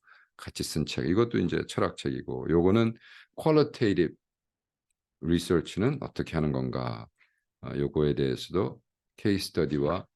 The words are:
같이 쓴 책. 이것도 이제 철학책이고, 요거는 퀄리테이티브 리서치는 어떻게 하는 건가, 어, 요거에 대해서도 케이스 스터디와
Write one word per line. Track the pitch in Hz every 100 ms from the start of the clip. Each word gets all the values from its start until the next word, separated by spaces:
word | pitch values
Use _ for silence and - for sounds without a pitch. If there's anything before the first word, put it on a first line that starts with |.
| _ - _ -
같이 | - -
쓴 | - 80 73
책. | - 67
이것도 | 95 120 113
이제 | 87 80 -
철학책이고, | - 92 - 71 65 - 62 69
요거는 | 82 92 113 113 113 - - - -
퀄리테이티브 | 160 151 147 - 107 87 82 - _ _ _ _ _ _ _ _ _ _
리서치는 | 80 85 - 85 - 87 120 151
어떻게 | - - - 82
하는 | 76
건가, | 65 64 64 62 57 57 _ _ _ _ _
어, | 62 67
요거에 | 71 78 73 73
대해서도 | 67 60 - 87 120 - _ _ _ -
케이스 | 107 98 -
스터디와 | 90 76 71 73 92 -